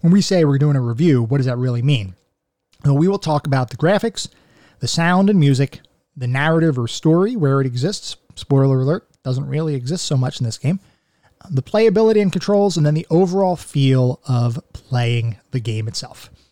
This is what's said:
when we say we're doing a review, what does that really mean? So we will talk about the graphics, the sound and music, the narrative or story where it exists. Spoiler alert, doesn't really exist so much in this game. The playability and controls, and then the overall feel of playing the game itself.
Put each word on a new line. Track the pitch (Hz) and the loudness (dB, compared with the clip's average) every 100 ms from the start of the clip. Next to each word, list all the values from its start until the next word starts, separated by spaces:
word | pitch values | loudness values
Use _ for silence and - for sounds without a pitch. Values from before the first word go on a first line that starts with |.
when | 165 | 2
we | 196 | 4
say | - 185 | 4 2
we're | 151 135 | 2 2
doing | 147 139 | 2 2
a | |
review, | 120 117 175 127 | -2 0 2 2
what | 113 139 | 2 0
does | 127 | -2
that | 123 | -2
really | 127 120 | -2 -2
mean? | 131 131 95 90 _ _ _ _ _ _ | 0 0 -2 -14 _ _ _ _ _ _
So | 147 | 0
we | 139 180 | 2 2
will | 196 | 0
talk | 160 147 151 | -2 -2 0
about | 135 123 | -2 -2
the | 117 | -2
graphics, | 156 202 233 - - _ _ _ _ - | 0 0 -2 -6 -14 _ _ _ _ -10
the | 123 | -6
sound | - 165 185 196 | 0 2 4 4
and | 196 | 4
music, | 143 131 139 - _ _ _ | 4 2 0 -4 _ _ _
the | 143 123 | -10 -6
narrative | 131 156 165 165 127 | -2 0 2 2 0
or | 117 | -4
story | - 156 165 202 | -2 0 2 2
where | 247 143 139 | 0 0 0
it | 131 | 0
exists. | 123 160 202 - - _ | -2 -4 -6 -12 -18 _
Spoiler | - - 139 135 131 | -20 -2 2 2 2
alert, | 131 185 _ _ | 0 -2 _ _
doesn't | 131 127 139 | -6 -6 -4
really | 143 160 | -6 -4
exist | 139 123 180 | -6 -6 -6
so | - 135 | -2 -2
much | 127 - | -2 -4
in | |
this | 120 - | -6 -4
game. | 131 190 _ _ _ _ _ _ - | -4 -4 _ _ _ _ _ _ -6
The | 135 | -6
playability | - 214 226 196 220 214 | -2 2 2 4 2 2
and | 196 | 2
controls, | 175 - 202 202 165 | -2 0 2 2 2
and | |
then | 151 | 0
the | 156 - | 0 0
overall | 165 185 190 190 175 | 2 2 2 0 -2
feel | - 143 135 131 127 - - | -4 0 2 2 0 -2 -4
of | 120 120 120 - | -2 0 -4 -12
playing | - - 123 120 120 117 110 _ | -20 -6 -4 -2 -2 -4 -8 _
the | 127 | -8
game | 113 110 110 | -6 -6 -8
itself. | - - - - - _ | -10 -14 -18 -20 -20 _